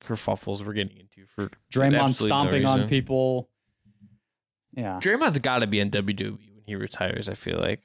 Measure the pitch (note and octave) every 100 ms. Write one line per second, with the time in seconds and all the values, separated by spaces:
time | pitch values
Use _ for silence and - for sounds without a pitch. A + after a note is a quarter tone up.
0 | - A2+ - G#2 - G2+ G#2 G#2 G2 -
1 | - - F#2+ - G2+ - _ C3 C3+ B2+
2 | C#3 B2+ G#2+ C#3 C#3+ C#3 C3+ C3 B2+ C3+
3 | B2+ C3 C3 B2+ B2 _ _ _ _ _
4 | - _ _ _ _ _ _ - G#2+ F#2
5 | F3+ A#3 D#4 D3 C3 B2+ A2 G#2 G2+ G#2
6 | G2+ G2+ B2 G#2 G#2 G#2 G#2 G2+ G#2 -
7 | F#2+ B2 G#2+ F#2+ - E2+ E2 G#2+